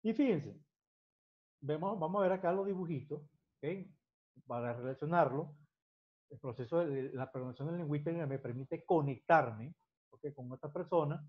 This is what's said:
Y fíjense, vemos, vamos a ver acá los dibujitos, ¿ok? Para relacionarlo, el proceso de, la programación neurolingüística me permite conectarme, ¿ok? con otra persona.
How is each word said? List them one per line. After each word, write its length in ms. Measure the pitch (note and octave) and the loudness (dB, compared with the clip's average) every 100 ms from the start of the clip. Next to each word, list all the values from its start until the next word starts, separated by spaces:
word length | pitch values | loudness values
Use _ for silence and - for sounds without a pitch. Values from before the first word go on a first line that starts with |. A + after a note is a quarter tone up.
Y 120 | G#3+ | 0
fíjense, 460 | A3+ C#4 E3+ G#2+ - _ _ _ _ _ _ _ _ _ _ | 4 4 4 0 -14 _ _ _ _ _ _ _ _ _ _
vemos, 380 | C#3 D3+ F#3+ - | -4 -2 0 0
vamos 200 | D#3+ G3+ | 0 4
a 40 | |
ver 80 | F#3 | 4
acá 200 | F#3 F3 | 4 2
los 140 | F#3+ G3 | 2 0
dibujitos, 560 | F#3 E3+ C#3+ - D3+ - _ _ _ | -2 -2 -4 -4 -10 -10 _ _ _
¿ok? 300 | C#3+ F#3+ - _ _ _ _ - - | -6 -6 -10 _ _ _ _ -20 -6
Para 260 | A#2+ A#2+ | -4 -2
relacionarlo, 800 | A#2+ B2+ C3 D3+ F3 D3+ C3+ E3+ - _ _ _ _ _ _ _ | -4 -6 -4 2 6 6 2 -4 -10 _ _ _ _ _ _ _
el 100 | B2 | -10
proceso 460 | C3+ A#2 A#2+ E3 E3+ | -8 -6 0 0 2
de, 280 | C3+ C3 | -2 -4
la 180 | C3 C3 | -6 -6
programación 360 | C3 B2+ B2 D3 | -6 -8 -6 -6
neurolingüística 580 | F3 D#3 D3 D#3 E3+ D3 | -4 -2 -2 -2 -2 -4
me 100 | C3+ | -4
permite 460 | B2 B2 C3+ E3 | -6 -8 -8 -8
conectarme, 920 | - E3+ C#3 B2 - D#3+ B2+ G#2+ B2+ - _ _ _ | 2 4 4 -4 6 6 6 -4 -10 -14 _ _ _
¿ok? 240 | - D3 C#3 | -12 -10 -10
con 160 | B2 | -12
otra 180 | B2+ D3 | -10 -8
persona. 560 | F3 F3 F3 D3 E3+ | -8 2 2 2 -2